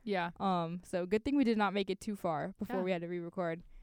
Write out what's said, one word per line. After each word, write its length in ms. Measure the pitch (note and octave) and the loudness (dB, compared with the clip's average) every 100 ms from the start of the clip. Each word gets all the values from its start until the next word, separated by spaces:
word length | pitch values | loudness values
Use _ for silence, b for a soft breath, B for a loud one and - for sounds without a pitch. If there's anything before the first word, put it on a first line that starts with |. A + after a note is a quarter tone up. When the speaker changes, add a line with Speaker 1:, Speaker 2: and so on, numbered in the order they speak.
Speaker 1:
Yeah. 280 | A3 F#3+ E3+ - | -4 -2 -2 -2
Speaker 2:
Um, 400 | G3 F3 E3 F3 | 0 0 -2 -6
so 220 | - F3+ F3+ | -4 -4 0
good 180 | G#3+ | 0
thing 120 | C#4 C#4+ | 2 4
we 80 | |
did 120 | A#3 A3 | 4 4
not 160 | G3+ | 4
make 160 | G3 G3 | 2 0
it 120 | F#3 | -2
too 140 | - G3+ | -4 -2
far 360 | F3+ D3+ E3 - | -2 -2 -4 -6
before 200 | G3+ F#3+ | -4 -2
Speaker 1:
Yeah. 40 | |
Speaker 2:
we 80 | F#3 | 0
had 100 | F3 | 0
to 60 | E3+ | -2
re-record. 560 | F3 E3+ - E3+ E3 - - | -6 -6 -2 -2 -4 -10 -18